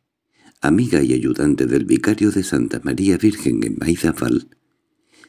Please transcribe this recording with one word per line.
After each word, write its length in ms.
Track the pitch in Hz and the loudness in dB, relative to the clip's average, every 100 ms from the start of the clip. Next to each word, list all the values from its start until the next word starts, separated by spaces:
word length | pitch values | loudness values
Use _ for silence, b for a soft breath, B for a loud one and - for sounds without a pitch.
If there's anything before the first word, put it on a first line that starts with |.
| _ _ _ b b b | _ _ _ b b b
amiga 420 | 69 92 123 76 | 0 2 2 0
y 100 | 64 | 2
ayudante 520 | 64 64 62 73 65 65 | 0 -2 0 0 0 0
del 200 | 64 50 | 0 2
vicario 460 | 65 101 107 104 | 0 0 0 0
de 120 | 98 | 0
Santa 360 | 90 67 58 - | -2 -2 -2 -4
María 340 | 71 62 98 87 | -4 -2 0 2
Virgen 460 | 107 - 67 55 | 0 0 -2 0
en 120 | 55 53 | -2 -2
Maizábal, 720 | 80 85 82 - 60 65 - _ _ _ _ _ b b | -2 0 0 0 0 -2 -4 _ _ _ _ _ b b